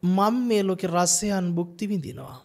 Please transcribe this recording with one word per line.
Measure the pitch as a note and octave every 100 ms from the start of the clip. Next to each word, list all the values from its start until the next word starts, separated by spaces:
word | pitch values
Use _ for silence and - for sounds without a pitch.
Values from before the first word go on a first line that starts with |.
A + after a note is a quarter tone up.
මම | F3 F#3 G3+ B3 B3
මේ | G#3+
ලෝකේ | G3 F3+ F3+
රසයන් | F3 F3 - G#3 G3 F3+
භුක්ති | E3+ F3 F3 G#3
විඳිනවා. | G3+ C#3+ B2 B2+ B2+